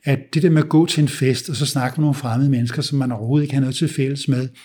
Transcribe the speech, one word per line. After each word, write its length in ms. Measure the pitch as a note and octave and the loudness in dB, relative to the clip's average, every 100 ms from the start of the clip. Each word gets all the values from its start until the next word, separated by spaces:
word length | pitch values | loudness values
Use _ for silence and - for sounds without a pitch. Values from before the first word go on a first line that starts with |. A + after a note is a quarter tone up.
at 160 | D3 C3+ - | -2 -2 -2
det 100 | D#3+ | 2
der 60 | E3+ | 4
med 140 | D#3 | 4
at 60 | D#3 | 4
gå 160 | D#3+ E3+ | 4 4
til 160 | D#3 | 2
en 60 | C#3+ | 0
fest, 420 | - C3 B2 - | 0 0 -2 -4
og 60 | C3 | -4
så 100 | C#3+ | -2
snakke 360 | C3+ B2+ C#3+ | -2 -2 0
med 20 | |
nogle 120 | D3+ C#3 | 0 0
fremmede 340 | A#2+ A#2 C#3 | -2 0 2
mennesker, 320 | B2+ A#2 D3 | 2 0 -4
som 160 | B2+ C#3 | -2 -2
man 140 | B2+ | -2
overhovedet 320 | A2 A2+ D3 | -4 0 0
ikke 100 | D3 | 0
har 80 | C#3 | 0
noget 140 | C3 C3+ | 0 0
til 120 | D#3 | -2
fælles 400 | - C3+ C#3 - | -2 -2 -2 -2
med, 200 | B2+ B2+ - | -2 -4 -10